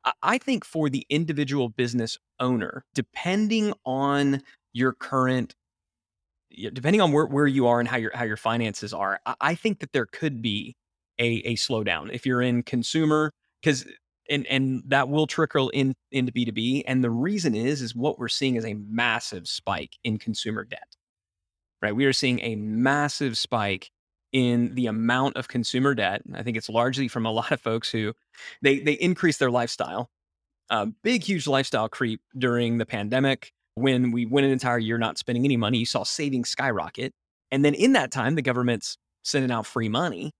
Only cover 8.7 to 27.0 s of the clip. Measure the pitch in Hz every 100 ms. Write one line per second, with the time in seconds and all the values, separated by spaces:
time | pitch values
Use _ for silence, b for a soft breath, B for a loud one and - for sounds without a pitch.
8.7 | 98 104 90 98 98 - - 143 170 226
9.7 | 202 147 139 113 - 156 127 113 104 -
10.7 | - _ _ _ - 120 117 - 113 -
11.7 | 113 101 82 76 123 135 123 123 120 120
12.7 | 123 117 165 156 151 151 _ _ _ 156
13.7 | 131 - - _ _ - 143 - 135 135
14.7 | 127 - 139 131 151 151 - 156 147 131
15.7 | - 135 131 _ 135 127 120 117 107 117
16.7 | 139 - 131 123 117 156 208 165 107 120
17.7 | 147 120 117 139 131 117 - 135 120 113
18.7 | 104 104 113 120 113 - 98 85 - -
19.7 | 90 73 - 120 104 - 107 113 107 107
20.7 | - - _ _ _ _ _ _ _ _
21.7 | _ 107 107 139 131 135 123 117 107 107
22.7 | 110 127 143 147 - 139 113 - 120 101
23.7 | 92 - _ _ _ _ 135 123 120 120
24.7 | 127 120 110 113 127 135 - 127 123 117
25.7 | 123 139 127 95 98 - 85 107 113 -
26.7 | 110 123 127